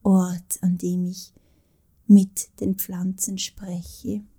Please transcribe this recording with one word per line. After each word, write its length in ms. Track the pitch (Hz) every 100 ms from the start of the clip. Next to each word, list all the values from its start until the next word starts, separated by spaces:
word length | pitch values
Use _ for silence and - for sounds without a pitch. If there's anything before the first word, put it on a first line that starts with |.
Ort, 560 | 202 190 180 180 - -
an 160 | 180 180
dem 260 | 180 180
ich 300 | 180 185 - _ _ _ _ _ _ _ -
mit 540 | 202 190 - - -
den 140 | 202 190
Pflanzen 640 | - 180 185 185 - 190
spreche. 840 | - - 190 180 175 - - 208 208